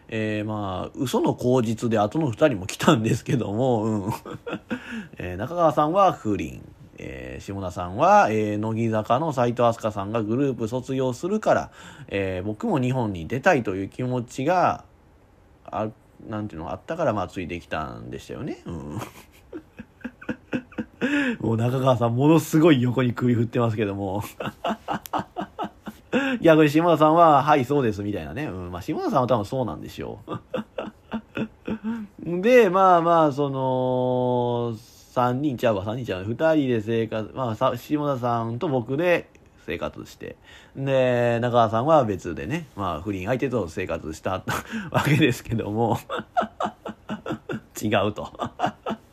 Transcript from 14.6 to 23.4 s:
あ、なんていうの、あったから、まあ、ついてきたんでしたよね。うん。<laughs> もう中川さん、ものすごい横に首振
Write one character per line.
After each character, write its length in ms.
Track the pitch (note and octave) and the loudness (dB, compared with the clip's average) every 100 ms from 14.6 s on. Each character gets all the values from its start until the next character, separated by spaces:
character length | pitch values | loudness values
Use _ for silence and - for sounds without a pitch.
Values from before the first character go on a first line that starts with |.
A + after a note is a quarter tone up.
| C#3+ - - _ _ _ _ _ _ _ - | 2 0 -6 _ _ _ _ _ _ _ -10
あ、 240 | F#2+ A2 - _ - - | -6 -6 -8 _ -20 -12
な 120 | A2 | -8
ん 60 | G#2+ | -8
て 80 | D#2+ | -10
い 20 | |
う 40 | |
の、 100 | D#2+ | -10
あ 40 | F#2 | -10
っ 40 | - | -8
た 100 | E3 | -2
か 80 | D3 | 0
ら、 80 | |
ま 100 | G#2 | 0
あ、 40 | F2 | -4
つ 140 | - | -6
い 60 | E2 | -8
て 120 | F2 | -8
き 80 | - | -8
た 300 | E2+ C#2+ A1+ | -8 -8 -10
ん 120 | A#1 | -12
で 100 | C2 | -14
し 80 | - | -12
た 60 | |
よ 100 | B1 | -12
ね。 180 | C#3+ F4+ - | -10 -12 -12
う 60 | |
ん。 300 | E2 C#2+ F2+ - - - - - E4 - - - _ B3 - - - - B3+ - - - - B3+ | -12 -10 -10 -12 -16 -20 -20 -20 -18 -18 -20 -20 _ -16 -14 -12 -14 -8 -8 -8 -12 -12 -6 -2
<laughs> 320 | C#4+ C4+ A3+ | 0 -2 -2
も 140 | G#2+ | -2
う 40 | A2 | 0
中 220 | A#2+ C3 | 0 2
川 180 | C3 B2 | 2 2
さ 100 | A#2 | 2
ん、 80 | A#2+ | 2
も 120 | D3 | 4
の 120 | D#3+ | 4
す 200 | D#3 D#3+ | 4 4
ご 120 | D#3+ | 6
い 100 | C#3 | 6
横 220 | B2 A#2+ | 4 2
に 100 | B2 | 0
首 200 | A2 B2 | 2 2
振 100 | A#2 | 2